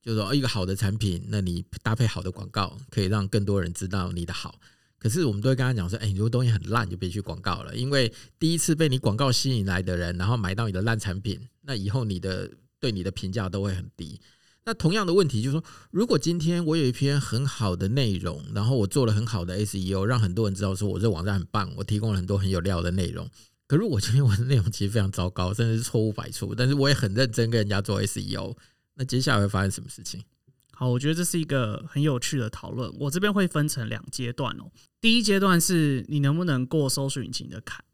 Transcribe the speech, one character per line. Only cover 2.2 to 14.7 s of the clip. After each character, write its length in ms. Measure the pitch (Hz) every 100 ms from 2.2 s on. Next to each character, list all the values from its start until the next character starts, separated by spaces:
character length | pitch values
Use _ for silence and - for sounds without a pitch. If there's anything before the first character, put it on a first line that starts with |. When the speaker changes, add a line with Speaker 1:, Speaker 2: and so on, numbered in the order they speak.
Speaker 1:
的 80 | 92
广 180 | - 95
告， 280 | - 92 101 -
可 140 | -
以 40 | 95
让 200 | 107 95
更 180 | 110
多 160 | 101 98
人 120 | 87
知 140 | 87 95
道 240 | 95 90
你 120 | 90
的 80 | 85
好。 280 | - - - - _ _ _
可 140 | 113
是 120 | 135 156
我 60 |
们 100 | 101
都 80 | 123
会 40 |
跟 80 | 131
他 80 | 127
讲 120 | 123 87
说 120 | 110
，“哎， 60 | 107
你 80 |
如 60 | 98
果 100 | 110
东 120 | 120
西 80 | 123
很 80 | 107 85
烂， 180 | 117 95
就 80 | 90
别 140 | 90
去 100 | 98
广 180 | 92 87
告 200 | 98 87
了。” 140 | - -
因 140 | 127
为 200 | 139 117 - - _
第 160 | 160
一 20 | 165
次 180 | -
被 140 | 156 160
你 80 | 131
广 180 | -
告 160 | 101 139
吸 200 | 123 135
引 120 | 123 98
来 160 | 92
的 160 | 95 87
人， 180 | 87 87
然 100 | 95
后 80 |
买 200 | 120 92
到 120 | 98 117
你 60 |
的 80 | 92
烂 180 | 107 113
产 220 | 104 92
品， 180 | 104 92 120 _
那 160 | 143 123
以 140 | 101
后 140 | 117
你 140 | 113 92
的， 320 | 92 92 92 - _ _
对 100 | 131
你 120 | 104
的 80 | 90
评 200 | 92 95
价 160 | 95 95
都 160 | 98
会 120 | 98
很 160 | 95 - -
低。 200 | 82 - _ _ _ _
那 80 | -